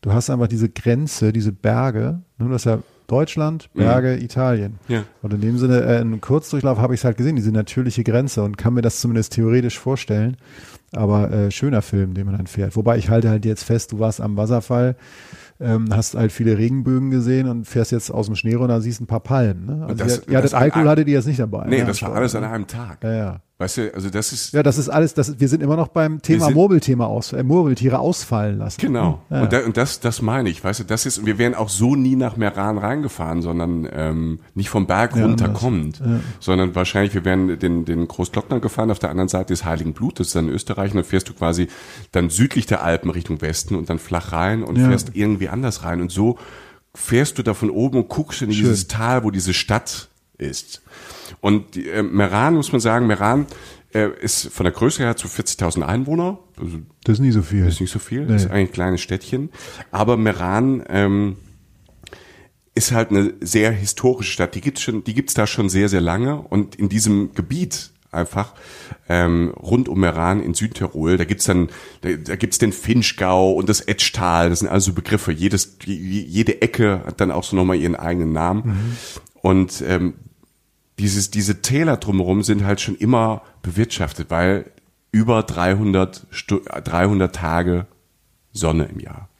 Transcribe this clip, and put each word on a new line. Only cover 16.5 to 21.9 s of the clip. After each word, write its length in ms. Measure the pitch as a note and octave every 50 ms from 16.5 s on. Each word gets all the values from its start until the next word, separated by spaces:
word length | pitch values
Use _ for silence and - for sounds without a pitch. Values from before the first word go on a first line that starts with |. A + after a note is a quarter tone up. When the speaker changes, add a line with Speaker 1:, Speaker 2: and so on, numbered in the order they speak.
| A2 G2+
Speaker 1:
Regenbögen 520 | A2 A#2 C3 C3+ B2 B2+ C3 C3 C3 C3+
gesehen 400 | C3 B2+ A#2+ A#2+ C3 C3 C3 B2+
und 160 | A#2+ A#2 A2+
fährst 260 | - - A#2+ A2+ -
jetzt 180 | - A#2 - -
aus 160 | - - A2 G2
dem 80 | A2
Schnee 180 | G2 - A2+ A2+
runter, 260 | A#2+ B2+ B2 A#2+ A2+
siehst 220 | G#2+ A#2 A#2+ G#2+
ein 60 | A#2+ -
paar 140 | A2+ A2+
Palmen, 440 | - - C3 C3+ B2 A2 G2 F2+ F2
ne? 80 | G#2 C#3+ D3+
Also 60 | D#3+ -
Speaker 2:
Und 80 | C3 A2+
das, 160 | G#2 A#2+ B2 A#2+
Speaker 1:
ihr, 100 | - -
ihr 60 | C3+ C3
hattet 140 | C3 C#3
Speaker 2:
das 20 | -
Speaker 1:
Alkohol, 300 | B2+ B2+ D3+ - - D#3+
Speaker 2:
an 60 | D3+
Speaker 1:
hattet 180 | D3+ D#3 D#3 C#3+
ihr 80 | C#3+
jetzt 100 | C#3 A2+ C#3
nicht 120 | D3 B2
dabei, 260 | B2 A2 G2+ G#2 - -
Speaker 2:
Nee, 120 | A#2+ C3+
Speaker 1:
ne? 60 | A#2+
Speaker 2:
das 160 | A#2